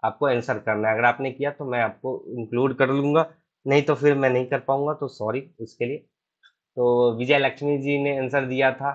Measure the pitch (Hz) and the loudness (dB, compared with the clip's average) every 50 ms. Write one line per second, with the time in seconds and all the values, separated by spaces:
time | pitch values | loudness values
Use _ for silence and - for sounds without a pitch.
0 | - 113 - - 147 139 123 120 113 - 113 104 - 113 107 104 110 110 110 113 | -6 -6 -2 0 0 2 2 0 0 -2 -4 -2 -2 -2 -2 0 0 0 2 4
1 | 120 120 120 139 135 131 - - 143 143 143 - 143 127 123 120 117 107 - - | 2 2 2 0 -4 -6 -4 -4 -6 -6 -6 -6 -6 -4 -2 0 -2 -2 -4 -6
2 | - 135 127 - - 85 120 120 113 107 117 120 135 135 123 - 135 131 135 143 | -8 -8 -8 -8 -10 -10 -10 -10 -8 -4 0 0 0 0 2 0 0 0 2 0
3 | 139 147 147 160 156 - - _ _ _ _ _ _ 135 139 147 143 156 143 120 | 0 2 2 2 2 0 -6 _ _ _ _ _ _ 2 2 4 4 2 0 2
4 | 143 147 139 139 135 127 127 127 127 123 143 135 - - 135 139 143 151 151 147 | 4 2 4 4 2 2 2 2 0 0 -4 -4 -2 -2 -2 0 -2 -4 -4 -6
5 | 143 127 - - 104 110 117 135 - - _ - 113 - - - 123 123 147 160 | -8 -10 -8 -6 -6 -4 -4 -4 -8 -10 _ -16 -16 -16 -8 -6 -6 -6 -6 -10
6 | - _ _ _ _ _ _ _ _ _ _ _ _ _ _ 127 123 123 120 123 | -12 _ _ _ _ _ _ _ _ _ _ _ _ _ _ 0 2 2 4 4
7 | 123 120 113 117 123 131 143 143 135 131 - - 143 143 147 135 135 143 143 139 | 4 2 2 0 0 2 2 4 2 0 -2 -2 -2 -2 -2 -2 0 -2 0 0
8 | 139 143 139 135 131 123 143 139 131 127 131 131 135 131 131 131 135 139 | 0 0 0 -2 -2 -2 -2 -2 -2 -2 0 2 2 2 0 -2 -6 -6